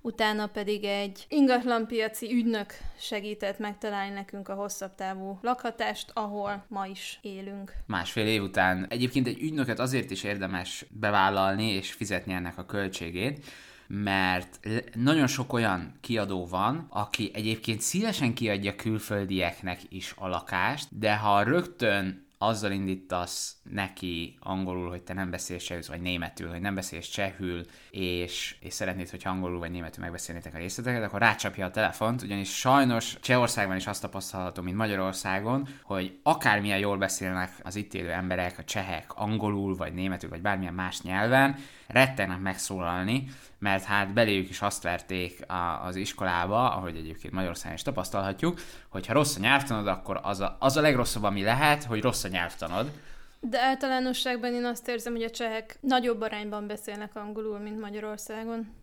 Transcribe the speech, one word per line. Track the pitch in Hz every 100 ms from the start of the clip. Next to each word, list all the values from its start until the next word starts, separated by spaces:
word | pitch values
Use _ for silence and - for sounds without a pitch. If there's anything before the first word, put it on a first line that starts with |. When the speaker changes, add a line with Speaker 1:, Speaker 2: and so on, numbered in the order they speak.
Speaker 1:
utána | 233 220 220 214 208
pedig | 208 202 208
egy | 208 202 202 190 -
ingatlanpiaci | 302 269 247 247 233 220 233 220 220 226
ügynök | 240 233 220 202 - - -
segített | - 214 208 214 202 196
megtalálni | 214 202 220 202 196
nekünk | 202 196 202 190
a |
hosszabb | 196 202 - 196
távú | 190 190 190 190 196
lakhatást, | 233 247 240 226 214 208 -
ahol | - 208 208 202 202 196
ma | 202 190
is | 196 - -
élünk. | 208 190 196 196 196 - -
Speaker 2:
Másfél | - 85 - 107
év | 110
után | 98 98 92 92 92
egyébként | 120 123 139 123
egy | 101
ügynököt | 156 156 120 107
azért | 127 127 104
is | 98
érdemes | 101 101 95 92 90 - -
bevállalni | 107 107 104 95 98 95 95 110
és | 95 92
fizetni | - 104 92 92
ennek | 92 87 85
a | 87
költségét, | 104 98 95 85 87 117 143 - - - - -
mert | 101 101 98 92 90 90 -
l-, | 104 113 - 113
nagyon | 127 160 131
sok | - 120
olyan | 123 110 90 85 -
kiadó | - 113 98 95 87
van, | 92 104 151 160
aki | 101 104 - 107
egyébként | - 107 110 - 107
szívesen | - 180 220 - 131
kiadja | 113 110 101 101 95
külföldieknek | 113 107 - 104 98 95 87 - 92 90 -
is | 95 - -
a | 95
lakást, | 87 - 95 98 143 - 104
de | 107 104
ha | 107 101
rögtön | 104 165 175 - 117 101 95 92 - _
azzal | 101 110 104
indítasz | 98 95 92 92 90 87 - - - -
neki | 98 92 - 90 85 82 -
angolul, | - 95 95 90 87
hogy | 87
te | -
nem | 92 92
beszélsz | 87 - 87
csehül, | - 87 82
vagy | 85
németül, | 90 87 80 - 85
hogy | 85
nem | 98
beszélsz | 98 92 85 85
csehül, | - 98 90 92 85 87 - -
és, | 98 92 87 87 - - -
és | -
szeretnéd, | - 95 92 87
hogy | 90
angolul | 98 92 90 87
vagy | 85
németül | 87 80 87
megbeszélnétek | 85 85 - 85 82
a | 80
részleteket, | 90 95 123 123
akkor | 107 101
rácsapja | 110 101 101 98 92
a |
telefont, | 110 101 - 110 123
ugyanis | 95 101 98 -
sajnos | 131 139 131 117 - -
Csehországban | - 127 120 - 101 92
is | 95
azt | 101
tapasztalható, | 104 98 - 95 92 87
mint | 90 95
Magyarországon, | 110 98 95 92 - 95 107 131 139 -
hogy | - 98 95 -
akármilyen | - - 127 104 104 98
jól | 101 98
beszélnek | 95 - 95 92 92 -
az | 87 98
itt | 95
élő | 95 87
emberek, | 85 92 92 90 -
a |
csehek | 82 107 95 82 -
angolul, | - 104 110 104 101 98 90
vagy | 78
németül, | 85 95 90 -
vagy | 82
bármilyen | 98 98 90
más | 90 92 -
nyelven, | 85 92 110 131 135 139 - - -
rettegnek | 120 131 131 95 92
megszólalni, | 95 92 - 95 85 90 92 127 131 - - -
mert | 101 98
hát | 95 101 98
beléjük | 101 113 98 92
is | 92
azt | 101 -
verték | 87 87 - 92 90 - -
a, | 90 87 80
az | 90 92
iskolába, | 104 - 95 87 90 107 123
ahogy | 101 92 80
egyébként | 80 80 -
Magyarországon | 90 92 87 87 82
is |
tapasztalhatjuk, | - 92 90 104 98 92 165 175 - - -
hogy | 95 92
ha |
rossz | 113 175 113
a |
nyelvtanod, | 107 139 135 110 101
akkor | 92 - 95
az | 90 98
a, | 98 -
az | 135 147
a |
legrosszabb, | 151 131 120 120
ami | 104 98
lehet, | 98 123 151 147
hogy | 143 110
rossz | 123 117
a | 98
nyelvtanod. | 92 85 - 82 90 135 147 - - - -
Speaker 1:
De | 254 254
általánosságban | 254 269 277 262 254 247 262 247 240
én | 240
azt | 240 240 -
érzem, | 240 233
hogy | 233
a | 226
csehek | 226 233 220 220 -
nagyobb | 277 254 247 226
arányban | 220 214 208 208 208
beszélnek | 208 - 208 208 220
angolul, | 208 214 220 208
mint | 208 214
Magyarországon | 208 208 214 208 - 220 226 226 220 -